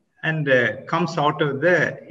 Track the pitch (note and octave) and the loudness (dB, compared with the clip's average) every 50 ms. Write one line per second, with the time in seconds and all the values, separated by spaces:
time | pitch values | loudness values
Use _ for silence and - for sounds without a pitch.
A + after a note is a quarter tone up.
0 | _ _ _ _ - D#3 D#3+ D#3 D3 C#3 C3 B2+ A#2+ A2 G#2 - - - - E3 | _ _ _ _ -6 -4 -4 -2 0 2 4 4 4 2 -2 -6 -8 -4 -2 -2
1 | F3 D#3+ - D#3+ C#3+ D3 D3+ - D#3+ D3 C3+ B2+ C#3+ F3 F3+ E3 C3+ - - - | -2 -2 -2 0 0 0 2 0 0 -2 0 0 2 2 2 2 2 0 -4 -6
2 | - - | -10 -6